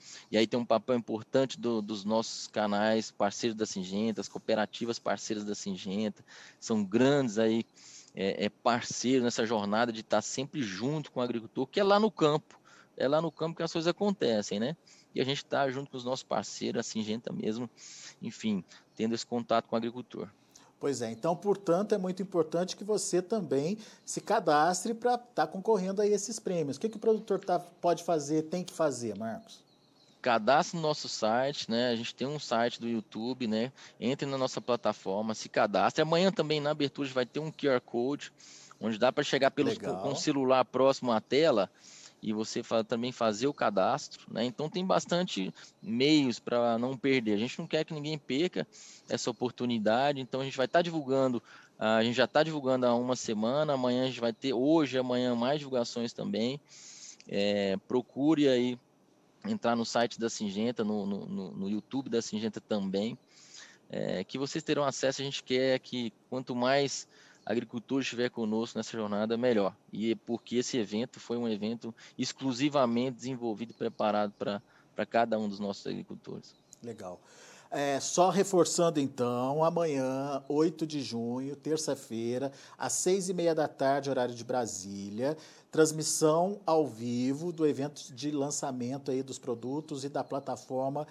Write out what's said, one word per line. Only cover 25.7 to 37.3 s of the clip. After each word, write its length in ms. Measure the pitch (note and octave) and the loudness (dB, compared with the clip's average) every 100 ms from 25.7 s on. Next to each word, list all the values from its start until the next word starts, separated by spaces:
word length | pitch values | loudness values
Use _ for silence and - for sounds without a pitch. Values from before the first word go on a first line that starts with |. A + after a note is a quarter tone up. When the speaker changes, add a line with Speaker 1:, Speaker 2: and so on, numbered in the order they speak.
| G#3+ F#3 G3 | 2 0 2
Speaker 2:
a 40 | G#3 | 2
esses 320 | G3+ A3+ G#3+ | 2 0 -6
prêmios. 380 | - F3 D3 C3 | -4 -2 -2 -2
O 40 | |
que 100 | A3 | -4
que 80 | G#3+ | 0
o 20 | |
produtor 400 | A3+ A3 A3 F#3+ | 2 2 2 -2
tá, 180 | F#3+ F3 | 0 -2
pode 460 | - - F3 E3 | -2 -2 0 0
fazer, 400 | - E3 C#3+ D#3 | 0 0 2 0
tem 200 | D#3 F3+ | 0 -4
que 100 | F3 | -6
fazer, 440 | - D#3+ A#2+ A#2 G2 | -2 0 0 -6 -6
Marcos? 460 | A2+ G2+ - - _ _ _ _ _ _ | -6 -8 -14 -20 _ _ _ _ _ _
Speaker 1:
Cadastre 540 | B2+ A#2 G#2+ C#3+ F3+ E3+ | 2 2 6 4 4 -2
no 80 | |
nosso 240 | D#3 D3 B2 | -2 -2 -4
site, 640 | - G#2+ A#2+ C3+ D3 - | -2 2 2 2 -2 -2
né? 180 | A2+ B2 | 0 2
A 60 | A#2 | 0
gente 180 | A#2 | -4
tem 140 | - C3 | -6 -6
um 100 | D3 | -6
site 420 | - A2+ A#2+ - | -2 0 0 0
do 100 | A#2 | -4
YouTube, 580 | A#2 - A2 A#2 C3 A#2 | -4 -4 -8 -6 -4 -2
né? 240 | A2 B2 - - - | 0 -2 -6 -20 -6
Entre 280 | A2+ C#3 C#3 | -4 -2 -2
na 100 | C3+ | -2
nossa 220 | B2+ - | -2 -2
plataforma, 720 | A2+ A#2+ G#2+ G#2 G2+ F#2+ A2 | -2 0 0 -2 -2 -2 -2
se 140 | A2 - | -6 -4
cadastre. 540 | - A2 G2+ G#2+ - | 0 2 4 2 2
Amanhã 280 | D#3 E3+ F#3+ | 2 4 2
também 300 | F3 D#3 D3+ | 2 0 0
na 120 | C#3+ | 0
abertura 360 | D3+ C#3 - C#3 | 0 -2 -2 -4
vai 160 | B2+ | -2
ter 140 | B2 | -2